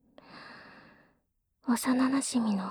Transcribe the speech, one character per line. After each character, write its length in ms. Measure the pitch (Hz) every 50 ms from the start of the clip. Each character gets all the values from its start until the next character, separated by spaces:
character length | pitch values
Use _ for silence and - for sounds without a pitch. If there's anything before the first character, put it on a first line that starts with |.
| _ _ - - - - - - - - - - - - - - - - - - _ _ _ _ _ _ _ _ _ _ _ _ - 254
幼 360 | 233 - - 262 254 254 262 262
馴 120 | 269 269 - - - 240
染 140 | 226 214 202
の 80 | 190 190 196